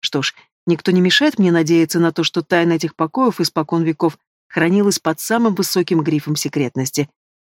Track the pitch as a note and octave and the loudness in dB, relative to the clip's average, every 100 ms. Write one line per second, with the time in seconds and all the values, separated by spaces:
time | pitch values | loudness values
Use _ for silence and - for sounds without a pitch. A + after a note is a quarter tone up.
0 | - C#3+ C3 - _ _ - E3 - F#3 | -4 -6 -6 -10 _ _ -4 -4 0 2
1 | F3+ - D4+ C#4+ F#3 E3+ D#3 E3 D#3+ E3+ | 2 2 0 2 2 2 2 2 2 2
2 | E3+ D#3+ D#3+ - D#3+ F3 E3+ E3 D#3+ - | 0 0 -4 -4 0 0 2 0 -2 -4
3 | D#3+ - B3+ - E3+ - D3+ E3+ E3 D#3 | -4 0 -2 0 -4 -2 -2 0 0 0
4 | E3+ - _ _ _ - E3 G3 G3+ F#3+ | -2 -2 _ _ _ -2 2 2 2 0
5 | D#3+ D#3+ - A3+ A#3 F#3 F#3+ F#3+ F3 E3+ | -2 -4 -2 0 0 0 -2 0 0 0
6 | D#3 D3+ C#3+ D3+ D3 D3 B2+ C3+ C3 - | 0 -2 -2 -4 -4 -4 -4 -2 -4 -2
7 | C#3+ _ _ _ | -6 _ _ _